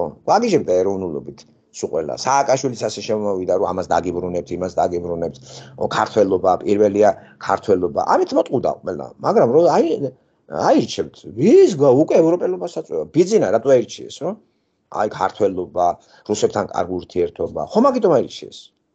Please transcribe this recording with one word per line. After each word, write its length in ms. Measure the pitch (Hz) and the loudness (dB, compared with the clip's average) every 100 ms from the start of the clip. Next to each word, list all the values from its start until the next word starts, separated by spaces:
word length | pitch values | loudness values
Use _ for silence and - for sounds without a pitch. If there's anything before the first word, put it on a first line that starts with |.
| 82 - | -2 -6
გვაგიჟებდა 560 | - 185 240 160 95 | 0 2 2 0 2
ეროვნულობით 680 | 90 95 98 92 71 65 69 - _ _ - | 0 0 -2 -6 -8 -12 -18 -20 _ _ -12
სულ 140 | - | -6
ყველა. 240 | 76 78 62 | -6 -6 -6
სააკაშვილიც 680 | 127 139 139 131 135 117 | 0 0 2 0 -2 -4
ასე 200 | 113 107 | -6 -6
შემოვიდა, 520 | 104 107 104 95 90 92 | -6 -4 -2 -4 0 0
რომ 120 | 82 | 0
ამას 200 | 92 82 | -4 -2
დაგიბრუნებთ, 640 | 85 87 87 90 87 85 | -2 -2 -6 -4 -6 -6
იმას 240 | 87 90 | -8 -6
დაგიბრუნებთ. 640 | 87 90 87 85 85 82 - - - - | -2 -2 -2 -6 -6 -6 -8 -20 -20 -20
ო, 140 | - - | -8 -6
ქართველობა, 680 | - 107 110 98 92 92 90 | -2 -2 2 2 2 0 0
პირველია 520 | 90 104 104 101 104 - - - | 0 2 2 4 2 2 -6 -14
ქართველობა. 680 | - 95 - 92 87 - - | -4 -4 0 0 0 -4 0
ამით 240 | 233 370 | 0 2
მოტყუდა 400 | 269 - 131 82 - | 0 0 -2 -2 -4
ყველა. 300 | - 82 64 - | -8 -10 -10 -8
მაგრამ 340 | 147 214 131 | 0 2 4
რო 120 | 143 170 | 4 4
აი, 200 | 165 320 240 139 - _ _ - | 4 2 0 -6 -10 _ _ -12
აირჩევთ, 680 | 76 143 285 107 - 76 - 76 | -2 2 2 2 -4 -8 -10 -16
ვის 420 | 101 170 359 359 | 0 6 8 6
გვა-, 200 | 165 139 | 6 4
უკვე 220 | 127 160 214 | 4 4 4
ევროპელობას 580 | 165 175 180 180 175 - | 4 2 -2 -4 -8 -10
აწვევა. 300 | 156 - 76 | -8 -8 -4
ბიძინა 420 | 151 180 214 107 | 0 2 2 2
რატო 200 | 110 123 | 0 4
აირჩიეს, 460 | - 107 - 120 - | 2 2 -8 -16 -10
რომ 180 | 151 220 _ _ _ _ _ | -8 -8 _ _ _ _ _
აი 160 | - 107 | -4 -4
ქართველობა, 800 | - 95 - 101 92 90 90 87 82 _ _ - | -2 -4 0 -2 -2 -8 -2 0 -2 _ _ -8
რუსებთან 400 | 104 117 107 95 | -2 0 -2 -4
კარგი 280 | - 90 | -4 -4
ურთიერთობა. 680 | 90 - - 85 - 85 80 | -6 -8 -4 -4 -4 -8 -6
ხო, 160 | 76 214 | -4 0
მაგიტომ 340 | 277 254 214 | 2 2 2
აირჩიეს. 460 | 139 - - - - - _ _ | 2 0 -8 -18 -20 -20 _ _